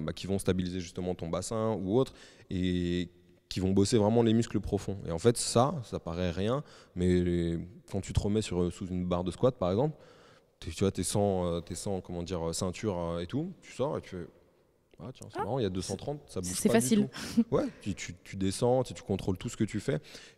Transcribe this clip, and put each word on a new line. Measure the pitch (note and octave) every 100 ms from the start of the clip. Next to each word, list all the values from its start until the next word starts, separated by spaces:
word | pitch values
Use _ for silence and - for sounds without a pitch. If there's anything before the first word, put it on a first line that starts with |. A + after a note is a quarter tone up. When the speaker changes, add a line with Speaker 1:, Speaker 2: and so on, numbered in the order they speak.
Speaker 1:
bah, | D#2
qui | D#2 F2+
vont | G2
stabiliser | - F#2 F2+ F#2
justement | F2 - F2+
ton | F2+ E2+
bassin | F2 F#2+ A2+ A2 G#2
ou | F#2 A2+
autre, | C3+ - - - -
et | F#2+ F2+ F2+ F2 F2 F2 - _ - _
qui | -
vont | F#2
bosser | F#2+ G2+ A#2+
vraiment | G2+ A#2
les | A2+
muscles | A2+ A2+ G#2+
profonds. | - G2 - G2+ E2
Et |
en | E2
fait, | A2+ A#2
ça, | - A#2 C3 D#3+
ça | A2+ F2+
paraît | - E2+ F2+
rien, | E2 G2+ C3 D3+ - -
mais | F2+ F2+ F2+ F2 F2 E2+ E2+ E2+ G#2 -
quand | G2
tu | -
te | -
remets | G#2 G#2+
sur, | G#2+ F2 F2
sous | - F#2+
une | F2+ F2+
barre | F2
de | F2+
squat, | - B2+ -
par | F2+
exemple, | G2 D3 D3+ - - - - _ _
t'es, | -
tu | E2
vois, | G2
t'es | -
sans, | F#2 G#2+ G2+ F#2 F2
euh, | E2+
t'es | E2
sans, | F2 - F#2+
comment | - F2
dire, | E2+ F2+ E2
euh, |
ceinture, | E2 F#2+ F2 A2 F2
euh, | E2+ E2+
et | F2
tout, | B2+ F3 E3+
tu | -
sors | - C3+ D3
et |
tu | -
fais, « | F#2 E2 - _ _ _ _ _ _
Ah | G#2+
tiens, | - G#2
c'est | E4+
Speaker 2:
Ah, |
Speaker 1:
marrant, | G#4 C3
il |
y | G#2
a |
deux | F#2
cent | F2 F#2+
trente, | - D3 -
ça | G2+
bouge | F2+ F#2
Speaker 2:
c'est | G#3+
Speaker 1:
pas |
du | A#3
Speaker 2:
facile. | C3 A3 G3+ - - -
Speaker 1:
tout. » | A3+
Ouais, | D3+ C#4+ -
tu, | -
tu, | F#2 - F2
tu | - G2+
descends, | F#2+ F#2+ B2 B2+
tu, | B2+
tu | -
contrôles | - G2 - F2+
tout | A#2+
ce | -
que |
tu | G#2+ G#2+
fais. | - D#2 - - -